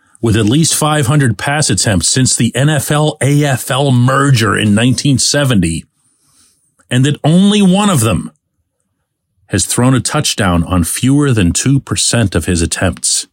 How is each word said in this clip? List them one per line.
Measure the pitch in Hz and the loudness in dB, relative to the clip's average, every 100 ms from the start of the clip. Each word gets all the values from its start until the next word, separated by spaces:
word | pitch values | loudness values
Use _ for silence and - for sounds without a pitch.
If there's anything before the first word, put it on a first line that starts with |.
| _ - | _ -6
with | 117 107 | 0 2
at | |
least | 151 165 156 | 2 2 0
five | - 151 151 143 | 0 -2 0 0
hundred | 151 127 104 | 0 0 -2
pass | - 147 147 | -4 -2 -2
attempts | 101 120 87 - | -2 0 0 0
since | 131 127 - | 0 0 0
the | 117 | -2
N | 120 147 | 0 0
F | 147 - | 0 -2
L | 147 151 - | -2 -2 -2
A | 135 147 | 0 0
F | 147 123 - | 0 -2 -4
L | 131 143 | -2 2
merger | 123 123 135 143 123 107 98 | 2 2 2 2 2 2 0
in | 104 | 0
nineteen | 104 123 - 147 123 | 2 2 0 0 0
seventy, | - 143 139 98 85 80 - _ _ _ _ _ _ _ _ _ - | 0 0 0 0 0 -4 -12 _ _ _ _ _ _ _ _ _ -4
and | 127 139 | 0 0
that | 143 | 0
only | 143 175 202 208 | 2 4 4 4
one | 190 190 208 | 2 2 2
of | 151 | 0
them | 110 92 - _ _ _ _ _ _ _ _ _ _ _ - | 0 -2 -6 _ _ _ _ _ _ _ _ _ _ _ -6
has | 131 | -6
thrown | - - 123 | -4 0 2
a | 127 | 2
touchdown | - 151 - - 95 85 | 0 -4 -4 -2 0 0
on | 80 90 | 0 0
fewer | 80 - 127 143 143 | -2 -2 0 2 2
than | 113 87 | 2 0
two | - 131 139 | 0 0 0
percent | - 90 - 117 107 | -2 -4 -2 0 0
of | 85 | -2
his | 87 87 | -2 -2
attempts. | 82 - 95 - - - - | -2 -2 -4 -4 -6 -6 -8